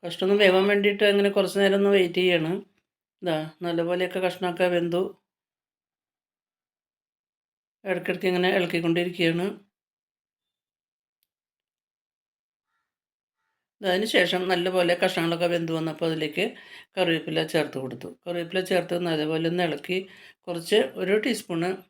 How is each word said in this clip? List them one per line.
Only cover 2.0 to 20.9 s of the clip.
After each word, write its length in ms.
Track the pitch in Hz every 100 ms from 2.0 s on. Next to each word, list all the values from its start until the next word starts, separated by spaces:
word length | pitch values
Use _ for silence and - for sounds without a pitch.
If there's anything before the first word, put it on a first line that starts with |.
| 180 175
ചെയ്യണം. 320 | 180 175 160 185 - _ _ _ _ _
ഇതാ, 160 | 180 156 156 - 175
നല്ലപോലെയൊക്കെ 540 | 170 170 180 185 185 180
കഷ്ണമൊക്കെ 420 | 180 180 170 180 175
വെന്തു. 260 | 170 175 190 - _ _ _ _ _ _ _ _ _ _ _ _ _ _ _ _ _ _ _ _ _ _ _ _ _ _ 196
ഇടയ്ക്കിടയ്ക്ക് 380 | 175 165 180 -
ഇങ്ങനെ 180 | 180 180 196
ഇളക്കിക്കൊണ്ടിരിക്കുകയാണ്. 920 | 170 170 170 165 175 175 170 165 190 202 _ _ _ _ _ _ _ _ _ _ _ _ _ _ _ _ _ _ _ _ _ _ _ _ _ _ _ _ _ _ _ _ _ _ _ _ _ _ _ _ _ _ 196
അതിന് 180 | 180 226
ശേഷം 280 | 196 175 180 185
നല്ലപോലെ 420 | 180 180 185 175 180
കഷ്ണങ്ങളൊക്കെ 460 | 185 180 165 170 175 170
വെന്ത് 160 | 165 165
വന്നപ്പോൾ 280 | 160 156 165
അതിലേക്ക് 360 | 160 156 151 220 - - - - -
കറിവേപ്പില 480 | 180 160 156 160 160
ചേർത്ത് 240 | 160 147 139
കൊടുത്തു. 260 | 131 123 - -
കറിവേപ്പില 380 | - 175 165 185 185
ചേർത്ത് 260 | 180 165 175 175
നല്ലപോലെ 420 | 160 151 160 165
ഒന്ന് 140 | 175 175
ഇളക്കി 300 | 147 - 180 190 - - _ -
കുറച്ച് 340 | 170 165 208 254